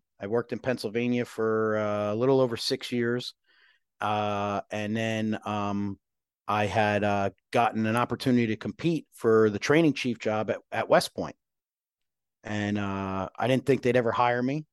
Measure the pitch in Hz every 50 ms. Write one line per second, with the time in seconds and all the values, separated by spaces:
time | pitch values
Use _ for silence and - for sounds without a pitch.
0 | _ _ _ - 104 101 113 120 117 - 123 107 - 131 120 - - 107 101 117
1 | 120 123 123 120 117 - - 113 110 110 110 110 110 110 107 107 107 104 104 104
2 | 104 104 107 113 123 135 135 131 131 120 113 110 - - 135 127 - - 127 120
3 | 117 120 120 123 - - - _ _ _ _ _ _ _ _ _ _ _ _ -
4 | 104 104 107 107 104 104 104 101 101 101 101 98 - - 101 107 107 104 110 113
5 | 113 113 110 110 110 110 107 - - 104 104 104 101 101 101 101 101 101 98 -
6 | _ _ _ _ _ _ _ _ - - 104 107 104 104 - 113 107 104 104 101
7 | 101 104 101 101 98 98 - _ _ - - 123 117 110 - 110 110 110 113 120
8 | 123 - 120 - - 135 123 120 117 110 107 - - 110 - - - 170 165 139
9 | - _ - - - 113 110 110 110 107 101 101 - - 147 165 165 147 135 -
10 | - 123 113 - - 110 107 107 107 107 107 87 _ - - 113 104 - 143 180
11 | - - - - 85 71 - _ _ _ _ _ _ _ _ _ _ _ _ _
12 | _ _ _ _ _ _ _ _ - 107 104 104 104 104 104 104 101 98 98 98
13 | 98 95 95 95 92 - - - 110 120 131 120 - - 131 113 - 123 120 127
14 | 113 113 - 120 123 120 120 123 123 131 143 156 151 _